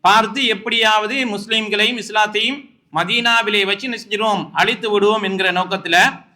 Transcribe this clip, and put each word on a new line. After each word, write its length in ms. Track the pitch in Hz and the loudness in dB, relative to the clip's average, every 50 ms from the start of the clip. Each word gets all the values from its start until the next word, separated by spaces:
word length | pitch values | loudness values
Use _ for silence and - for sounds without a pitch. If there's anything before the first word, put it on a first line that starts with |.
பார்த்து 400 | _ 175 202 220 226 208 202 269 269 | _ 4 4 4 4 2 -2 -2 0
எப்படியாவது 680 | 233 220 190 220 233 226 226 226 220 214 214 208 208 247 277 262 | 0 0 -2 -2 -4 -2 2 2 4 4 2 2 0 -2 -2 -2
முஸ்லிம்களையும் 720 | 240 208 196 202 220 220 220 214 214 196 208 214 233 254 233 202 | -2 -4 -6 -4 -2 -2 -2 -2 -2 0 0 0 0 0 -4 -8
இஸ்லாத்தையும் 580 | - 208 214 214 208 208 214 220 240 277 294 - - _ _ _ _ - | -4 0 0 0 0 0 -2 -2 -2 -4 -6 -10 -20 _ _ _ _ -4
மதீனாவிலே 720 | 156 170 180 220 240 240 240 233 233 226 208 214 208 196 | -4 -2 0 0 0 2 2 2 2 2 2 0 0 0
வச்சு 220 | 190 202 196 226 262 | 0 -2 -4 -4 -8
என்ன 100 | 240 220 - | -8 -8 -8
செஞ்சிருவோம், 420 | - 208 208 220 220 208 185 156 139 - | -8 -6 -2 0 0 0 -2 -4 -6 -2
அழித்து 380 | - - 208 254 - - 220 | 0 0 0 0 -4 -2 0
விடுவோம்" 320 | 208 208 196 208 214 220 208 | 0 2 2 2 2 2 0
என்கிற 300 | 190 190 185 190 190 180 | -2 -2 0 0 0 0
நோக்கத்துல 440 | 180 185 175 196 190 - 175 170 175 202 269 269 - - _ _ | 0 -2 -2 -4 -6 -4 2 4 4 4 4 2 -4 -18 _ _